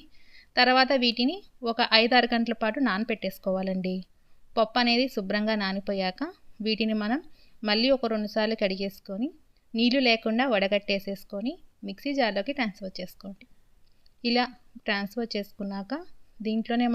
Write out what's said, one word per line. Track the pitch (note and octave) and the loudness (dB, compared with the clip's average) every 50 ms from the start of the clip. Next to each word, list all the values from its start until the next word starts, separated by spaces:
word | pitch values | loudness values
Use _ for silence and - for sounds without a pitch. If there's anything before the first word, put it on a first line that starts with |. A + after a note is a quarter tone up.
| - - - - - - - - - _ - - | -6 -12 -20 -20 -20 -20 -20 -20 -14 _ 2 4
తర్వాత | B3 B3 B3+ C4 C4 B3+ C#4+ C4 B3 | 6 6 6 6 6 4 4 2 2
వీటిని | A#3+ A3+ A#3+ A#3+ C4+ F4 G4+ - - - - B3+ A#3 | 2 2 2 0 0 0 -4 -10 -16 -14 -6 -4 -4
ఒక | A3+ B3 A#3+ - G#3+ A3 | 0 0 2 4 6 4
ఐదారు | A3+ A#3+ B3+ B3 A#3+ A#3+ | 6 6 6 4 4 4
గంటల | A#3+ A#3 A#3 A#3 A3+ - | 2 0 0 0 -2 -2
పాటు | A#3 G#3+ G#3+ D4 C#4 | 0 -2 0 0 0
నానపెట్టేసుకోవాలండి. | A#3 F#3 G3 A3+ A#3 A3+ G3 - F#3+ - - - G3 F#3 F#3+ F#3 F#3+ F#3 F#3+ F3+ F#3 F#3 F#3 F#3 _ _ _ _ - - - - - - | 0 0 0 -2 -2 -4 -4 -4 -8 -8 -6 -4 -2 -2 -2 -2 -2 -2 -2 -2 -4 -4 -6 -8 _ _ _ _ -20 -20 -20 -14 -4 0
పప్పు | A#3 A3 A3 - B3 | 0 0 2 2 0
అనేది | A#3+ A#3+ A#3 A#3+ C4 C4 - | 2 2 4 2 2 0 -2
శుభ్రంగా | A3+ G3 F#3+ G3+ G#3 G#3+ A3 A3 G#3 | -4 -4 -2 -2 0 0 0 0 0
నానిపోయాక | G3+ F#3+ F#3+ G3+ G3 - G3+ G3 F#3 F#3 F#3 - C#4 E4+ - _ - - - - G3+ | 0 -2 -4 -4 -4 -4 -2 -2 -2 -2 -2 -4 -8 -8 -8 _ -20 -20 -12 -6 -2
వీటిని | A3 A3 G3+ A3+ G#3+ G#3+ G#3+ | -2 0 0 0 0 0 -2
మనం | G#3 G#3+ A#3+ D#4 F4+ - - - - - - - - G#3+ | 0 -2 -2 -2 -4 -8 -20 -20 -20 -20 -14 -6 -2 0
మళ్ళీ | G#3 A3 A#3 C4 C4+ | 2 2 4 4 2
ఒక | B3+ - A3+ A3+ | 2 2 -2 -2
రెండు | G#3+ G#3+ G3+ - | -2 -2 -2 -2
సార్లు | A3 G#3+ A3 A3 A3 | 0 0 0 0 0
కడిగేసుకొని, | G#3+ F#3+ F#3+ F#3+ G3 G3 G3 - _ - G3 G3 A#3+ D#4+ F#4 - _ _ _ _ _ _ - | -2 -2 -2 -2 -6 -6 -8 -10 _ -10 -6 -4 -4 -6 -6 -10 _ _ _ _ _ _ 0
నీళ్లు | A3+ A#3 B3 B3 C#4 C4 | 2 4 4 4 4 4
లేకుండా | B3 A3+ A3+ - A3+ A3 A#3 C4 C#4+ A3+ | 4 4 2 2 -2 0 2 2 2 2
వడగట్టేసేసుకొని, | G3 F#3+ F#3+ G#3 G#3 - - G3+ G3 - G3+ G3 - - - - G3 G#3+ B3+ E4+ - - - _ - - | 2 2 2 0 0 0 0 -2 -2 -2 -6 -10 -10 -10 -12 -10 -6 -6 -6 -8 -8 -14 -20 _ -14 -12
మిక్సీ | G3 G3 - - C#4+ C#4+ C4+ | -12 -10 -8 -6 -4 0 0
జార్లోకి | B3 G#3+ G3 G3+ G3+ - C#4+ | 0 0 0 -2 -4 -4 -4
ట్రాన్స్‌ఫర్ | - A#3+ G#3 F#3 - G3+ F#3+ - - | -4 -4 -4 -4 -8 -12 -12 -10 -10
చేసుకోండి. | F#3 F3+ - - - G3 F#3+ - - - - _ - _ _ _ - - _ _ - - _ _ - A#3+ | -12 -12 -14 -14 -14 -14 -14 -16 -20 -20 -20 _ -20 _ _ _ -20 -20 _ _ -20 -20 _ _ -2 0
ఇలా | A#3 B3 B3 B3+ B3 - - - - A#3+ - | 2 2 0 0 -4 -18 -20 -20 -18 -10 -4
ట్రాన్స్‌ఫర్ | - G#3 G3+ G3+ G3 - B3 A#3 A3+ - | -2 -2 -2 -2 -4 -6 -6 -6 -4 -4
చేసుకున్నాక | G#3 G3+ - - - G3+ G3 G3 G3 G3 G3 C4+ D#4+ F4+ - - - - - - - G#3 | -6 -6 -6 -10 -10 -10 -8 -8 -8 -8 -8 -8 -8 -8 -12 -18 -20 -20 -20 -14 -8 -4
దీంట్లోనే | A3 G#3+ A3+ A3 - A#3 A#3+ B3 A#3+ | -2 -2 -2 -2 -2 0 0 2 2